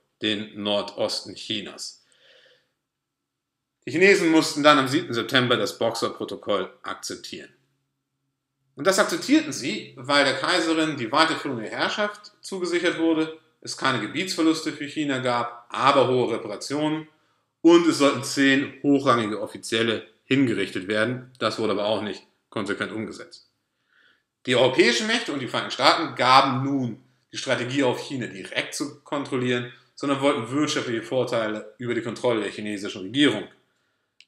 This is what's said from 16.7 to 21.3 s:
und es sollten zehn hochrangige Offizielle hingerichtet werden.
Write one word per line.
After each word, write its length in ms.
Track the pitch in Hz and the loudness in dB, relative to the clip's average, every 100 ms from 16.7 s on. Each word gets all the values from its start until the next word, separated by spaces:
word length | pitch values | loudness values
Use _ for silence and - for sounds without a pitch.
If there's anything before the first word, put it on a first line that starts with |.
| 143 151 156 156 _ _ _ _ _ | -4 -2 -4 -8 _ _ _ _ _
und 260 | 165 170 165 | 8 8 8
es 120 | 135 | 4
sollten 260 | 139 131 | 2 2
zehn 500 | 123 147 135 135 139 - | -2 2 4 4 0 -2
hochrangige 580 | 147 139 127 120 107 104 | 2 4 4 2 2 -4
Offizielle 680 | 104 98 - 113 113 107 - _ | -8 -10 -4 0 0 -2 -6 _
hingerichtet 640 | - 135 127 98 95 101 90 | 0 2 2 0 -4 -6 -4
werden. 440 | 107 117 127 - | -2 -2 -4 -10